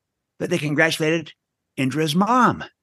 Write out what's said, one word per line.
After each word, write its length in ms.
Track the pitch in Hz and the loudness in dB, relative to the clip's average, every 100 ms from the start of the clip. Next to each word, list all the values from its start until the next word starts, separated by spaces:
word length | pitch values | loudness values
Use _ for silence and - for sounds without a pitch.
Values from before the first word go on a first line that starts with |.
| _ _ _ - | _ _ _ -10
but 120 | 170 | -6
they 80 | 170 | -4
congratulated 760 | 147 147 160 156 156 165 156 - _ _ _ - | -2 0 0 0 -2 -2 -4 -18 _ _ _ -4
Indra's 380 | 131 135 160 | -2 -2 0
mom, 500 | 156 202 254 220 80 - _ | 2 2 4 4 2 -8 _